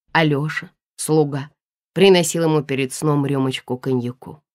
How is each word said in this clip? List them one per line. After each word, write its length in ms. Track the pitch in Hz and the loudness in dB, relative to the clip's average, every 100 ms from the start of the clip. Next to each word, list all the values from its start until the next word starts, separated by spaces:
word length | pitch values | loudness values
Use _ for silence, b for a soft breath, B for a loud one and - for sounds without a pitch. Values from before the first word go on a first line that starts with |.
| _ | _
Алёша, 580 | 165 156 139 156 - 175 _ _ - | 0 2 0 -4 -6 -12 _ _ -10
слуга, 540 | - 156 147 139 143 _ _ _ _ | 0 2 2 -2 -10 _ _ _ _
приносил 520 | 165 196 180 160 170 | 2 6 6 2 0
ему 180 | 160 156 | 0 0
перед 300 | 147 135 131 | -2 -4 -4
сном 340 | - 156 143 139 | -4 -2 0 0
рюмочку 500 | 139 131 127 - 127 | 0 -2 -4 -8 -8
коньяку. 640 | 135 127 120 123 - 135 _ | -4 -2 -4 -10 -16 -20 _